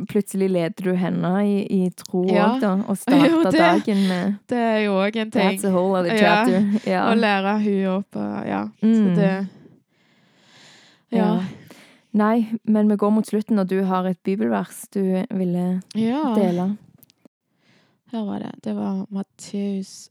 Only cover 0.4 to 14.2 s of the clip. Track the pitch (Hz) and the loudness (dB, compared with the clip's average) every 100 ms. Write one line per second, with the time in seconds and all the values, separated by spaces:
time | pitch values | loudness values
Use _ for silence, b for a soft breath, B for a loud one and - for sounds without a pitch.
0.4 | 190 180 165 - 185 180 175 175 170 190 | 0 0 -2 -4 -2 0 -2 -2 -2 0
1.4 | 208 202 - 196 180 - - 185 180 202 | 0 0 0 0 -2 -4 -6 -2 2 4
2.4 | 208 262 214 190 - 190 - 277 294 330 | 2 2 0 -2 -2 -4 2 4 6 4
3.4 | 247 320 339 349 - 196 190 180 196 202 | 2 4 4 4 2 0 0 0 -2 -4
4.4 | - 247 233 214 208 190 202 220 220 208 | -4 -2 0 0 0 0 0 -2 -4 0
5.4 | 196 196 202 180 190 185 175 220 208 208 | 0 0 0 0 2 0 0 4 4 4
6.4 | 247 202 202 208 202 185 196 226 220 196 | 4 2 2 0 0 0 2 2 2 2
7.4 | 196 214 208 196 190 190 - 208 202 202 | 0 0 0 0 0 -2 -6 -8 -8 -6
8.4 | - 196 214 - 214 226 196 170 190 190 | -6 -6 -6 -2 2 4 4 4 2 0
9.4 | 190 B B B B b b b b b | -6 B B B B b b b b b
10.4 | b b b b b b b 214 180 175 | b b b b b b b 0 2 0
11.4 | 190 B B B B B B 208 214 233 | -4 B B B B B B 0 2 2
12.4 | 220 220 - 214 214 202 208 214 208 208 | -2 -4 -2 2 2 2 2 0 0 -4
13.4 | - 214 185 190 190 185 185 180 | 0 -2 0 0 0 0 -2 -4